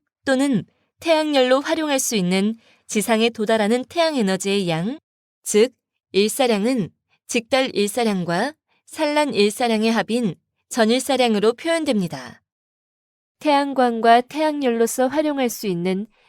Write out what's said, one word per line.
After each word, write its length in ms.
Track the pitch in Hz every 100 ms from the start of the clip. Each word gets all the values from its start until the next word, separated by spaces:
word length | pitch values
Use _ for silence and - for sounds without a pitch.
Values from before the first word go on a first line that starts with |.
| _ _ -
또는 380 | 262 285 220 - _ _ _
태양열로 600 | 330 311 311 285 254 262
활용할 380 | 294 320 311 269
수 160 | - 220
있는 400 | 175 190 202 226 _ _ -
지상에 420 | 220 196 220 233
도달하는 540 | 233 208 220 202 247 254
태양 300 | 339 320 285
에너지의 540 | 196 190 196 202 180
양, 280 | 160 190 302 _ _ _ _
즉 300 | - 208 254 - _ _ _
일사량은 760 | 185 214 - 254 208 214 262 165 - _ _ -
직달 420 | 240 233 262 262 -
일사량과 800 | 202 247 226 196 170 170 254 - _ _ _
산란 480 | - 302 294 294
일사량의 580 | 208 208 - 247 220 226
합인 440 | 226 190 233 220 151 _ _ _
전일사량으로 840 | - 220 247 254 262 240 208 208
표현됩니다. 880 | 240 330 330 294 214 170 139 120 - _ _ _ _ _ _ _ _ _ _
태양광과 840 | 302 285 285 269 247 226 233 233
태양열로서 840 | 240 294 311 294 262 233 233 - 254
활용할 420 | 285 302 277 247
수 180 | - 214
있는 400 | 175 175 190 214 _